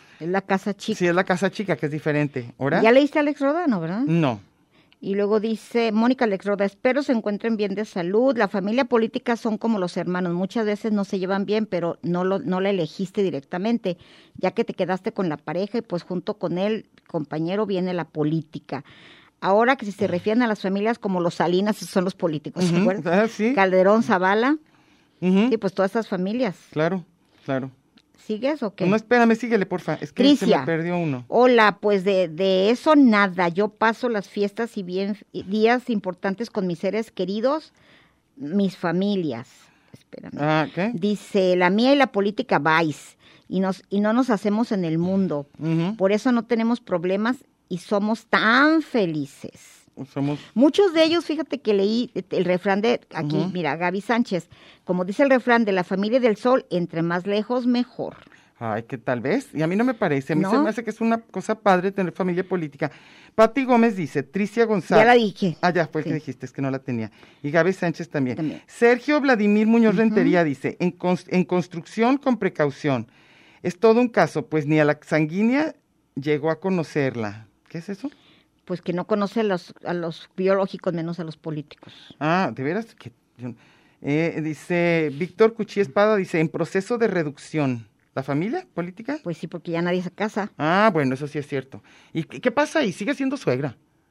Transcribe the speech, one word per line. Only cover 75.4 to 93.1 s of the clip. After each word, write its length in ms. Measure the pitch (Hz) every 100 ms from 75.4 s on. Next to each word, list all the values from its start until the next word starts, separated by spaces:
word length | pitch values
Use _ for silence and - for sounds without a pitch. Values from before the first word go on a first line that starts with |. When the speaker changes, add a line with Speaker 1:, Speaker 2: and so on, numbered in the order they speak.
| 226 269 311 - _ _ _ -
Speaker 2:
llegó 340 | 143 147 156
a 100 | 160
conocerla". 840 | 190 185 147 156 135 117 104 107 110 _ _
¿Qué 80 | 165
es 120 | 165
eso? 200 | 196 285 - _ _ _ _ -
Speaker 1:
Pues 160 | 175
que 120 | -
no 120 | 175 -
conoce 340 | 208 202 233
a 20 |
los, 300 | 220 180 - -
a 100 | -
los 360 | 175 165 - - -
biológicos, 560 | 190 196 190 185 185
menos 260 | 165 165 170
a 60 | 160
los 100 | -
políticos. 800 | 165 151 143 - - - - -
Speaker 2:
Ah, 320 | 151 180 165 113
¿de 80 |
veras? 320 | 135 196 226 -
Que 160 | 117 - _ -
yo, 140 | 123 117 _ _ _ _
eh, 380 | 139 151 170 139
dice 680 | 156 143 - 175 170 165 156
Víctor 400 | 139 180 - 220
Cuchí 280 | 220 196 202
Espada, 340 | 190 202 214 208
dice, 240 | 185 170
"En 80 | 160
proceso 500 | 160 160 190 196 240
de 100 | 226
reducción". 800 | 175 147 139 - 156 135 120 110 _ _ 135
¿La 80 |
familia 420 | 139 143 196 359 -
política? 440 | - 175 180 226 302
Speaker 1:
Pues 140 | 175 160
sí, 100 | 170
porque 240 | 147 175
ya 100 | 165
nadie 200 | 175 180
se 80 | 175
casa. 400 | - 208 214 196 -
Speaker 2:
Ah, 340 | 151 185 214
bueno, 220 | 160 131 131
eso 120 | 147
sí 120 | 151
es 80 | 139
cierto. 340 | 135 131 107 - - _
¿Y 100 | 160
qué, 160 | - 123
qué 120 | 240
pasa 280 | - 294 330
ahí? 140 | 226
Sigue 220 | - 208